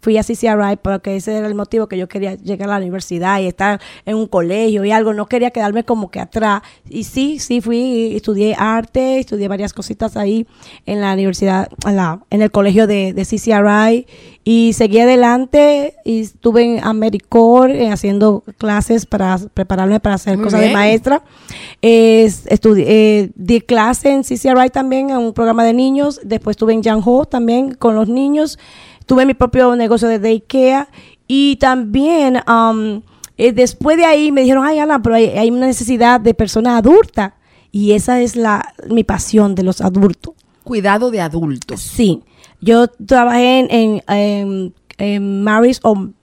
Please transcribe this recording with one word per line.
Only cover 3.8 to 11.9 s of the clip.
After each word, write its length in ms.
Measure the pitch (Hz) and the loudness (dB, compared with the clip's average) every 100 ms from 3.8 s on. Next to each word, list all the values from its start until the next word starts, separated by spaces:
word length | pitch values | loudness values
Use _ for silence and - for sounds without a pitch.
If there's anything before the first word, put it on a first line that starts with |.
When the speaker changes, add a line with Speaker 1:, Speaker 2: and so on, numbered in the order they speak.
| - - | -10 -18
Speaker 1:
en 100 | - 220 | -8 -6
un 100 | 220 | -2
colegio 560 | 190 170 196 226 208 | -2 -2 -2 -2 -2
y 80 | 196 | 0
algo. 200 | 220 220 | 0 0
No 140 | 214 208 | -4 -4
quería 240 | 247 240 | -2 -2
quedarme 340 | 240 208 208 | -2 -4 -4
como 280 | 226 226 190 | -4 -4 -6
que 80 | 190 | -10
atrás. 420 | 180 226 214 202 - _ - | -10 -4 -2 -2 -6 _ -16
Y 160 | - | -12
sí, 360 | 220 - 277 302 | -8 -4 -4 -4
sí 200 | - 240 | -4 -4
fui, 540 | 226 233 254 240 226 | -2 -4 -2 -2 -4
estudié 400 | 202 - 202 214 214 | -4 -4 -2 -2 -2
arte, 640 | 214 226 226 254 262 262 | -2 -2 -4 -4 -2 -2
estudié 300 | 254 208 202 | -4 -6 -6
varias 240 | 196 202 | -6 -8
cositas 440 | - 202 214 220 214 | -10 -14 -8 -8 -4
ahí 300 | 202 220 226 _ - - | -4 -4 -4 _ -20 -20
en 160 | - 208 | -10 -6
la 120 | 202 | -4
universidad, 560 | 190 196 185 196 190 196 - | -2 -2 -2 -2 -2 -4 -8
en 120 | - | -4